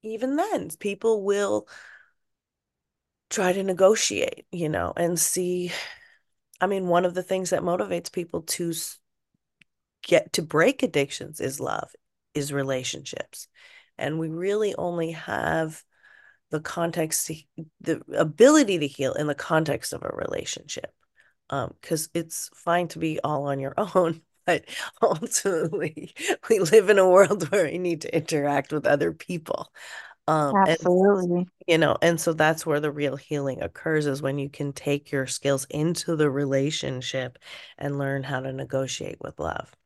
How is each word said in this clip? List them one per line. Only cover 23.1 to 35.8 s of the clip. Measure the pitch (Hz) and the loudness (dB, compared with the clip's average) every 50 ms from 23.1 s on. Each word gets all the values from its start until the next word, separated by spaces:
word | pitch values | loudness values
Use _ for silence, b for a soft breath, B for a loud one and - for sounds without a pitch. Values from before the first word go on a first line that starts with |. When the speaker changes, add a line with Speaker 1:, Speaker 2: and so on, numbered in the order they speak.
| 156 156 | -4 -2
Speaker 1:
all | - 143 151 139 143 143 | -2 -2 -2 -2 -2 -2
on | 139 135 | -4 -4
your | 135 135 - | -4 -4 -2
<laughs> | - 214 180 - | -2 -4 2 2
own, | 185 180 165 165 165 _ _ _ _ _ | 2 2 2 0 -4 _ _ _ _ _
but | - 175 135 - B B B B B B _ | 0 0 0 -2 B B B B B B _
ultimately | - - 185 156 196 - - - - 196 185 160 151 165 165 185 156 165 156 151 143 - - B 330 370 359 B - - | 2 2 2 0 -4 -4 -4 -2 -2 0 0 0 -2 -2 -2 -4 -4 -4 -6 -10 -16 -16 -14 B -4 -4 -4 B 2 2
we | 226 202 | 2 2
live | 185 151 180 226 190 185 | 4 8 8 8 8 8
in | 214 196 | 6 8
a | 190 185 | 8 10
world | 180 190 202 160 208 196 170 139 | 10 10 8 8 6 -2 -2 0
where | 190 202 175 | 2 2 2
we | - - 180 | 0 -2 -4
need | 180 175 170 151 | -2 -2 -4 -4
to | - - - | -6 -2 -2
interact | 160 156 - 160 151 143 143 143 143 139 _ | -2 -2 0 -2 0 0 2 0 0 -2 _
with | 156 151 - | -4 0 2
other | - 143 147 165 170 | 2 2 4 2 -2
people. | 156 156 - - 180 165 156 160 - - - - B B B B B B B B B B _ - | -4 -6 -10 -8 -8 -8 -4 -6 -6 -6 -6 -12 B B B B B B B B B B _ 2
Um, | 156 156 151 143 139 196 196 | 2 2 2 2 4 4 4
and, | 185 165 165 165 | 4 4 2 2
Speaker 2:
Absolutely. | 180 180 185 190 202 202 190 180 175 175 175 185 - _ _ - | 2 4 6 6 6 4 4 2 0 0 0 -2 -4 _ _ 0
Speaker 1:
you | - 165 160 | 2 4 4
know, | 160 143 - - | 6 4 2 4
and | - 170 170 160 | 4 2 2 2
so | - 170 160 | 0 -2 2
that's | 160 156 156 160 160 - | 4 4 2 2 0 0
where | 165 147 147 | -2 -2 0
the | 151 151 | 0 -2
real | 143 151 147 139 131 | -2 -2 -2 -2 -2
healing | 139 - _ 156 143 139 139 127 - | -4 -8 _ -4 -4 -2 -4 -4 -4
occurs, | - - _ - - 165 160 151 147 | -8 -8 _ -6 -4 0 0 2 2
is | 147 135 135 | 0 -2 -2
when | 147 135 139 143 | -2 -4 -2 -2
you | 139 139 | -6 -6
can | 139 - 147 143 | -6 -6 -6 -6
take | 139 - - 143 143 143 147 - | -6 -6 -2 -2 -2 -2 _ -4
your | - 139 131 | -4 -4 -2
skills | 127 - - - 139 139 131 131 _ | -2 -6 -4 0 0 0 0 -2 _
into | - 147 | -4 -2